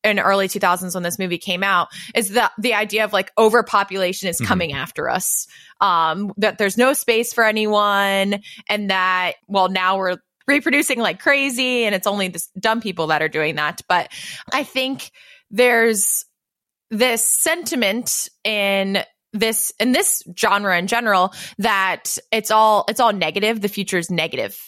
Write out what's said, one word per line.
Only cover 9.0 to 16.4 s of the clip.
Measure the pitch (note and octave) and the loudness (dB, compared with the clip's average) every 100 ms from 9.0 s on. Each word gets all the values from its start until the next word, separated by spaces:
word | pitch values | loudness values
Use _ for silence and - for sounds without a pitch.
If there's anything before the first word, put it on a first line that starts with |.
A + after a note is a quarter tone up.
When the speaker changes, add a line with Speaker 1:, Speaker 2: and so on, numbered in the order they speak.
| F#3 F#3 F3+ - _ | 2 0 -2 -6 _
Speaker 1:
well, | G3 F#3 | 2 2
now | F#3+ F#3 G3 | 2 0 0
we're | F#3 F3+ _ _ - | -2 -4 _ _ 0
reproducing | C#4+ - C#4 - A#3+ | 0 2 0 0 0
like | G#3+ E3+ | -2 0
crazy, | E4 C#4 C#4 B3 B3+ B3 | 0 2 0 -2 0 0
and | A3 | 0
it's | G3 G3+ | 0 -2
only | G3+ F#3 | -2 -4
the | E3+ | -6
s-, | - - | -12 -4
dumb | A3 A3+ | -2 0
people | A3 F3 D#3 | -4 -4 0
that | D#3 | 0
are | D#3 | 0
doing | D#3 D#3 D3+ | 0 -2 0
that. | D3+ - - | -4 -6 0
But | F3+ - - - - - | 0 0 -12 -14 -16 -4
I | C4+ | -4
think | C#4 C4+ C4 C4+ - _ - - _ | -2 -4 -4 -6 -12 _ -20 -20 _
there's | G3+ B3 A#3 A3+ G#3+ - - - _ | 2 4 4 2 2 -2 -4 -8 _